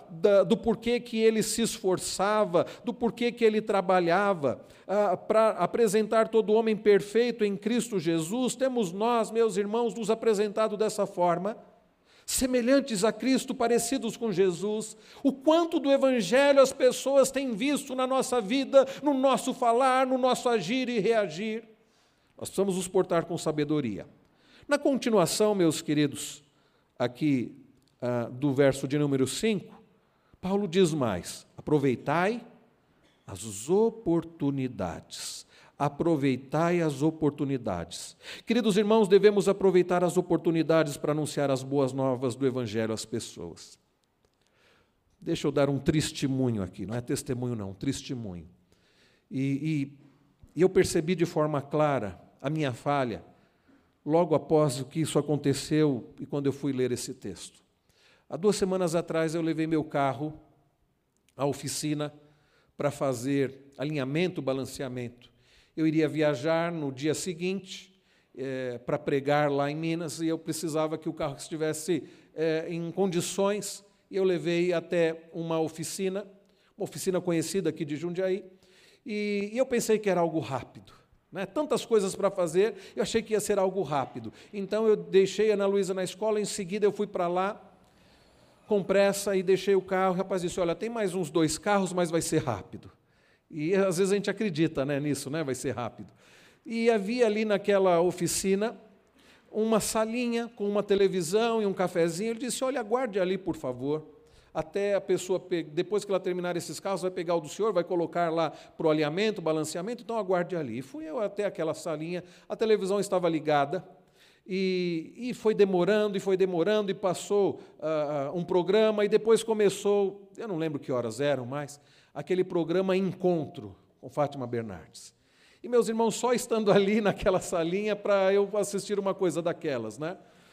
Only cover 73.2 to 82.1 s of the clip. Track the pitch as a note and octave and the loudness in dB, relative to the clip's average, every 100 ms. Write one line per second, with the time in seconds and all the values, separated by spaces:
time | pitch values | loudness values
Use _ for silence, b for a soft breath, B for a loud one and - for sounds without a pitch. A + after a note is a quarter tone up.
73.2 | E3+ - G3 G#3 G3 - - b b G3 | -2 0 0 0 -6 -12 -18 b b -2
74.2 | F#3+ F3 D#3 E3+ F3+ E3 F3 F3 D#3+ E3 | 0 0 0 0 2 0 0 0 2 0
75.2 | - E3+ E3 D#3+ D#3+ - D#3+ - F#3+ F#3+ | -10 -8 -4 -2 -2 -4 -10 -4 -4 -4
76.2 | G3 - _ b b - F#3+ D3 F#3+ F3+ | -8 -18 _ b b -10 -10 -4 -2 -2
77.2 | F3+ E3 D#3+ G3 E3 D#3 D3 D3 E3+ F3 | 0 0 0 -2 -2 -4 -6 -6 -6 -4
78.2 | F#3+ F#3+ G3 - b b b b - G#3 | -2 -2 -6 -20 b b b b -8 -4
79.2 | G#3 G3+ G3+ A3+ C4 A#3+ A3+ G#3+ G#3 F3 | -2 -2 -2 -2 0 0 2 2 2 2
80.2 | E3+ D#3 B2+ B2+ - G#2+ F#2+ - _ _ | 2 0 -4 -6 -8 -18 -20 -20 _ _
81.2 | _ F3 F#3+ D4+ D4+ A#3+ - A3 F#3+ | _ -10 -6 -4 -2 -2 2 2 2